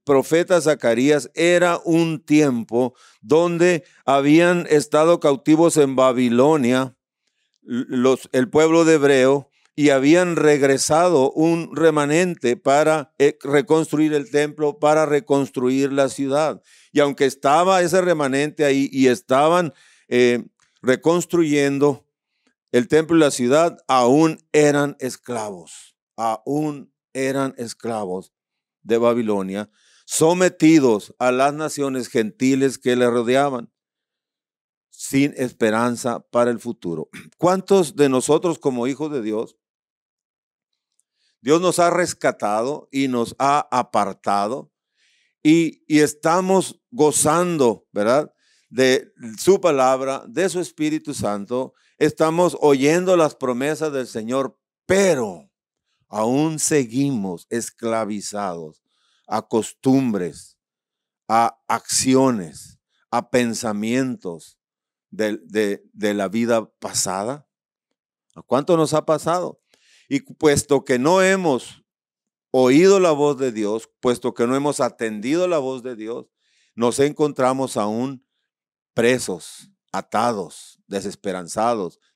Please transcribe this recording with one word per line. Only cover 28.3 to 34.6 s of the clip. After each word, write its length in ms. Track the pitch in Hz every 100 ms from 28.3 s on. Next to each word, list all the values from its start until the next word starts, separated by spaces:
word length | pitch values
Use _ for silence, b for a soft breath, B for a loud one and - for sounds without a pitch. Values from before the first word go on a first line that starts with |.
| _ _ _ _ _
de 140 | 104 117
Babilonia, 720 | 120 120 110 101 95 98 104 b b b b
sometidos 1120 | - 160 180 180 180 156 160 131 104 - -
a 120 | 127
las 220 | 127 139
naciones 540 | 147 156 - 139 131 113
gentiles 720 | 120 107 - 131 135 135 117
que 180 | 127 123
le 140 | 123
rodeaban, 600 | 120 117 131 143 127 113 _ _ _ _ _ _ _ _ _